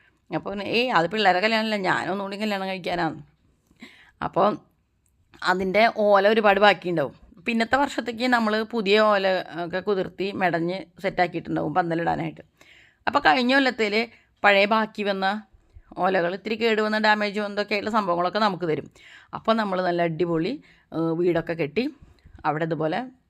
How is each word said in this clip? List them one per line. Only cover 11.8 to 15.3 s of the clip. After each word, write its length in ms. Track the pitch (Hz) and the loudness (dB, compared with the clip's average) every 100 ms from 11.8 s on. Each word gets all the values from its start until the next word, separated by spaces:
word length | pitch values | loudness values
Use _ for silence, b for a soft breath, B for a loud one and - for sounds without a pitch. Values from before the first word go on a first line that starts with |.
| 170 165 165 160 160 151 - b b b b b - | 0 -2 -2 -2 -6 -10 -20 b b b b b -2
അപ്പോൾ 120 | 277 | 2
കഴിഞ്ഞ 340 | 320 277 247 | 2 2 4
കൊല്ലത്തിൽ 560 | 269 262 254 208 214 233 b b - | 4 2 0 0 0 -4 b b 0
പഴയ 220 | 202 196 202 | 4 6 4
ബാക്കി 380 | 220 214 214 | 2 0 -4
വന്ന 400 | 202 196 190 | -4 -2 -2